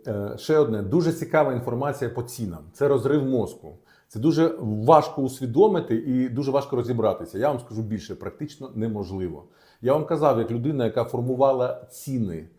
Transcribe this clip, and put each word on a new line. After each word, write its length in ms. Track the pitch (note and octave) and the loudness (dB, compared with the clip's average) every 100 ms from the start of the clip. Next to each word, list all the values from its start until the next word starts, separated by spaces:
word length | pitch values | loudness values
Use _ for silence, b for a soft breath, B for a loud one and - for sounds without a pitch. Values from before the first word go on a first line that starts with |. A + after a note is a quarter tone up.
| B2 | -6
е, 280 | G#2 G2+ A2+ | -4 -4 -6
ще 200 | - D#3 | 2 4
одне. 240 | C#3 G#2+ | 4 0
Дуже 300 | G2 E3+ E3 | 0 2 2
цікава 400 | E3 D#3 D#3 C#3 | -2 0 2 2
інформація 560 | A#2+ B2 A#2+ C#3+ C3+ A#2+ | 0 -4 -4 -4 -4 -4
по 120 | A#2+ | -6
цінам. 380 | A#2+ - G2+ D#2+ D#2 | -8 -6 -8 -8 -10
Це 140 | - C#3+ | 0 2
розрив 380 | C3+ C3 D3 C3+ | 4 4 2 2
мозку. 520 | B2+ F#2 - D2+ D#2 b b b | 0 -2 -6 -20 -20 b b b
Це 120 | A2 | -2
дуже 360 | D3+ D3+ E3 E3 | 2 4 2 0
важко 600 | A2 G#2+ A#2+ D#3 - - | -4 0 6 6 6 -2
усвідомити 720 | C3 - B2+ C3 G#3+ F3+ - A2+ | -4 -4 0 4 4 4 0 -2
і 340 | C3+ B2+ B2+ | 0 0 0
дуже 220 | A#2+ C3+ | -2 0
важко 240 | C#3 C#3 B2 | 0 0 -4
розібратися. 640 | A#2+ A#2 G#2+ F2 E2 G2 | -2 0 0 0 -6 -2
Я 100 | C#3+ | 0
вам 120 | B2+ | -2
скажу 220 | - A2 | -6 -8
більше, 340 | G#2+ G#2+ - F#2+ | -4 -6 -8 -10
практично 560 | F#2+ - D3+ - C3+ G#2+ | -10 -10 -12 -12 -12 -6
неможливо. 680 | A2+ G#2 F2+ F#2+ F2+ D2 - b b b | -4 -4 -6 -6 -6 -8 -16 b b b
Я 120 | A#2+ | 0
вам 120 | D3+ D3+ | 0 0
казав, 340 | D#3 D3 A#2 | 2 4 4
як 120 | A2+ | 0
людина, 340 | A#2 C#3 C#3+ A2+ | -2 -2 0 0
яка 180 | A#2+ | 0
формувала 840 | A#2 A#2+ B2 B2+ C#3 B2+ B2+ - - | -2 -2 -2 2 4 4 0 -4 -12
ціни, 560 | - C#3+ B2+ G2 D#2+ E2 | -16 -6 -4 -4 -6 -12